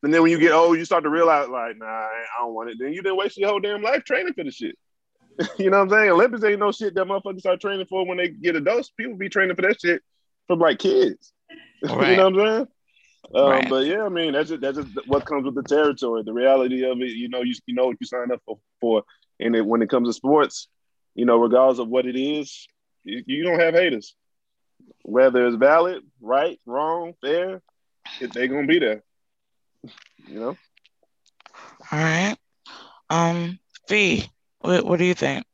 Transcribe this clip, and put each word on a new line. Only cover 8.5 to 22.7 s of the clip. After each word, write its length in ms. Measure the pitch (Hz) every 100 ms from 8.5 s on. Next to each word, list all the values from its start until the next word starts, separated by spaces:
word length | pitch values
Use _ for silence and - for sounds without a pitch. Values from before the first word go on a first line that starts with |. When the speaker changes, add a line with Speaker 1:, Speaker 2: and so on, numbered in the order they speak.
| 160
Speaker 1:
adults. 360 | 147 233 -
People 240 | - 233 202
be 120 | 196
training 260 | 202 190 180
for 60 |
that 160 | 190 -
shit 200 | 175 170 _ _ _ _ _
from, 120 | 175
like, 200 | 165 123
kids. 540 | 196 - 156 95 _ _
<laughs> 40 | _ - _ _
Speaker 2:
Right. 260 | 147 - 135
Speaker 1:
You 40 | 127
know 120 | 190
what 100 | 190
I'm 80 | 214 220
saying? 120 | - _ _ _ _ _ - -
Um, 140 | 139
Speaker 2:
Right. 200 | 135 127
Speaker 1:
but 160 | 131 139
yeah, 180 | 196
I 60 | 214
mean, 240 | 175 165
that's 160 | 139 151
just, 120 | 156
that's 160 | 135 139
just 120 | 135 107 -
what 200 | 139 139
comes 200 | 147 135
with 100 | 131
the 80 |
territory. 600 | 120 143 151 135 123 113
The 80 | 107
reality 500 | 117 127 135 127 127 127
of 100 | 123
it, 100 | 127
you 160 | 113 120
know, 120 | 127
you, 120 | 123 120 -
you 100 | 123
know 120 | 127
what 100 | 117
you 80 | 123
sign 240 | 127 123
up 100 | 120 -
for, 140 | 104 _ _
for. 240 | 120 110 - _ _ _
And 160 | 117 117
it, 100 | 104
when 160 | 117
it 80 | 110
comes 180 | 131 120
to 40 |
sports, 540 | 113 131 151 143 - - _ _ _ _ -
you 100 | 120
know, 120 | 117
regardless 420 | 117 123 131 123
of 80 | 117
what 160 | 127 127
it 100 | 127
is, 500 | 139 151 139 - -